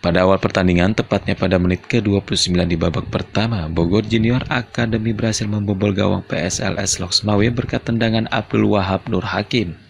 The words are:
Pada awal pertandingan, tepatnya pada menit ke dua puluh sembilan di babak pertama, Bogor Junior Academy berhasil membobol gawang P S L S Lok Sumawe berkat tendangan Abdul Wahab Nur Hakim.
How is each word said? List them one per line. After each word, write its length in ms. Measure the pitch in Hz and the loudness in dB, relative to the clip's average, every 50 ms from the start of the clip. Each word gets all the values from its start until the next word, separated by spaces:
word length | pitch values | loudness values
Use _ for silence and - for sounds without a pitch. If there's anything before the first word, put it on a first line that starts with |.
Pada 240 | - 87 85 90 92 | 0 2 2 4 4
awal 160 | 92 95 95 | 4 4 2
pertandingan, 560 | - 107 - 95 92 92 87 87 87 98 110 | 0 0 0 2 2 4 4 4 2 2 2
tepatnya 400 | - 113 - 107 98 - - 101 | -2 -2 -2 -2 -2 0 -2 -2
pada 240 | - 101 95 98 90 | -2 0 0 2 2
menit 240 | 90 90 90 90 - | 2 2 0 -2 -4
ke 160 | - - 117 | -2 -2 0
dua 240 | 104 104 101 98 98 | 2 2 0 0 0
puluh 160 | - 104 95 | -2 -2 -2
sembilan 240 | - 92 90 90 90 | 0 0 2 0 2
di 80 | 85 85 80 | 0 0 0
babak 240 | 85 87 78 - - - - | 0 0 0 -2 -6 -4 -6
pertama, 560 | - - - - 101 107 113 117 98 80 78 | -6 -6 -2 -2 -2 0 0 -2 -4 -4 -4
Bogor 320 | 80 85 85 85 95 107 107 107 | 0 0 0 2 2 0 0 2
Junior 320 | 113 113 110 117 123 131 127 - | 0 2 2 2 2 0 -2 -2
Academy 640 | 151 123 117 - - - 117 113 117 110 107 117 110 | -4 -4 -4 -4 -4 -4 -2 -2 -2 -2 -2 -2 -2
berhasil 320 | 104 113 113 107 - 110 | 0 -2 -2 -2 -2 -2
membobol 480 | 104 104 107 101 101 101 95 104 104 98 | -2 -2 -2 0 0 0 0 2 0 2
gawang 320 | 98 101 98 95 95 90 | 2 2 0 0 -2 -4
P 160 | - - - | -4 -6 -4
S 160 | - 90 - | -4 -4 -4
L 160 | - - 98 90 - | -4 -4 -4 -4 -4
S 160 | 98 98 - | -4 -4 -4
Lok 160 | - 92 87 - | -4 -4 -2 -2
Sumawe 400 | - - 107 107 101 104 120 120 | -2 0 2 2 4 2 2 0
berkat 320 | - - - - 117 - | -2 -4 -4 -4 -4 -2
tendangan 400 | - 117 113 117 113 110 113 113 - - | -2 -2 0 0 2 2 0 0 0 -2
Abdul 320 | 120 104 - - 110 107 | -4 -2 0 0 2 2
Wahab 400 | 104 104 101 92 92 95 95 - | 4 2 2 2 0 -2 -2 -2
Nur 160 | - 110 92 | -2 -4 -2
Hakim. 560 | - - - 98 104 - - 123 104 87 80 - - | -2 -2 -4 -4 -4 -2 -2 -2 -2 -2 -8 -12 -18